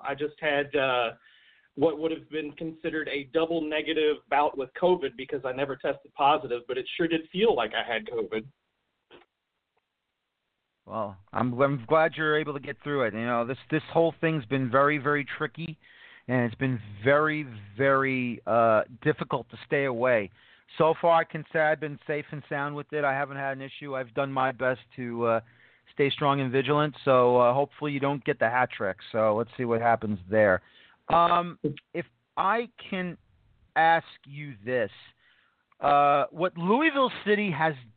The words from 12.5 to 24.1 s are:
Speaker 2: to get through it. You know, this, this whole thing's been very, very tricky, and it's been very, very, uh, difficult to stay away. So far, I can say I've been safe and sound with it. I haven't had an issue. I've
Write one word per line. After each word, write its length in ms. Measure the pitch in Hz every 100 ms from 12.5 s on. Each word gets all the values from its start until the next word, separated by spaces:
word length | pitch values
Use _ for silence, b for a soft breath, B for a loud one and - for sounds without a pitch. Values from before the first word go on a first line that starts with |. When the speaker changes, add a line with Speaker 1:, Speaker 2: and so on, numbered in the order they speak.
Speaker 2:
to 60 | 143
get 160 | 143 143
through 200 | 147 143
it. 100 | 117
You 120 | 107 117
know, 200 | 120 117
this, 120 | 131 -
this 100 | 156 -
whole 200 | 165 165 -
thing's 260 | 165 156 104
been 240 | 135 127
very, 280 | 131 143 151
very 280 | 131 147 135 -
tricky, 400 | 151 - 165 156 B B B B -
and 140 | 127
it's 140 | 120 113
been 260 | 135 120 104 101
very, 460 | 123 147 156 151 135 110 101 135
very, 640 | 139 135 135 127 123 113 -
uh, 360 | 117 113 107 - 123
difficult 480 | 151 147 160 135 -
to 60 | 117 -
stay 200 | 143 139
away. 440 | 117 127 117 95 b b b _ -
So 160 | 160 160
far, 200 | 175 165
I 20 |
can 220 | 165 160 -
say 60 | 165
I've 200 | 151 156
been 180 | 151 147 -
safe 200 | 151 -
and 120 | 147 -
sound 260 | 143 143 147
with 160 | 139
it. 120 | 151
I 100 | 143
haven't 240 | 135 139 139
had 180 | 139 135
an 60 |
issue. 340 | 135 - 147 131
I've 180 | 123